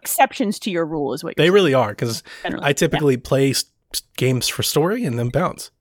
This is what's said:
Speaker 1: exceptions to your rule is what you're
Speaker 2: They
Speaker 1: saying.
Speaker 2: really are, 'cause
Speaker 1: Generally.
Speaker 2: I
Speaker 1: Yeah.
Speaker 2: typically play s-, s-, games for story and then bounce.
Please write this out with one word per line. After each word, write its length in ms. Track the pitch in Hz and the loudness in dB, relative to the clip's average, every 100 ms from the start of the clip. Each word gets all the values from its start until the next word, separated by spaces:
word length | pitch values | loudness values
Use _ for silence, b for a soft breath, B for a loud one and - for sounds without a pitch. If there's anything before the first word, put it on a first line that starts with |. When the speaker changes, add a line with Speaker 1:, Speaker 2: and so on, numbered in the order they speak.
Speaker 1:
exceptions 560 | - - 269 - 208 208 | -8 2 2 2 -2 -2
to 120 | 220 | -4
your 140 | 170 160 | -2 -2
rule 280 | 160 139 | -4 -4
is 100 | 131 | -6
what 80 | 165 - | -8 2
you're 60 | |
Speaker 2:
They 40 | 160 | 4
Speaker 1:
saying. 60 | |
Speaker 2:
really 200 | 202 175 | 6 6
are, 200 | 131 107 101 | 4 2 -2
'cause 280 | 120 113 - B | -4 -6 -10 B
Speaker 1:
Generally. 200 | 185 - | -8 -4
Speaker 2:
I 40 | 143 | -2
Speaker 1:
Yeah. 40 | |
Speaker 2:
typically 440 | 143 170 160 147 123 | 0 0 2 2 0
play 320 | - 135 135 | 0 2 2
s-, 160 | 127 - _ _ | 0 -6 _ _
s-, 100 | - - - | -12 -12 -2
games 320 | 127 127 - | 0 0 -2
for 140 | - | -4
story 400 | 120 151 165 240 | -2 0 0 0
and 140 | 208 120 | -2 -2
then 100 | 123 | -2
bounce. 420 | 139 175 - - _ | 0 -2 -4 -16 _